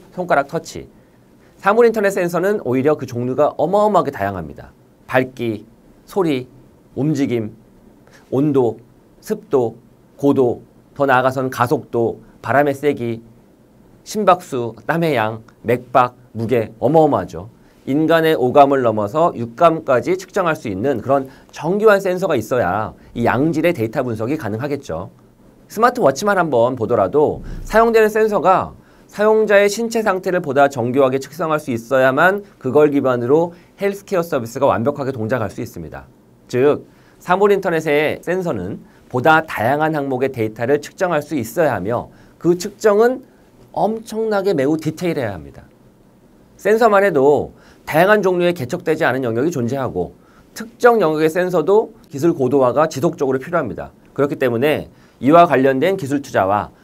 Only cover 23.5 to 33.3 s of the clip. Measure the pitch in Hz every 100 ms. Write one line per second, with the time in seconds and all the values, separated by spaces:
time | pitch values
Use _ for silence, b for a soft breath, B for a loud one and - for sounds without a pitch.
23.5 | 151 170 117 113 151 127 110 113 151 107
24.5 | 110 143 143 - 82 101 - _ _ _
25.5 | _ _ 208 240 247 147 135 202 190 165
26.5 | 123 120 120 107 117 95 143 131 76 B
27.5 | B - 214 233 226 214 220 220 202 165
28.5 | 175 82 - b b _ - 214 220 208
29.5 | 202 202 208 233 226 214 185 185 180 165
30.5 | 131 139 127 117 135 131 135 135 170 160
31.5 | 156 147 113 117 135 131 135 175 202 202
32.5 | _ 131 147 151 139 127 123 120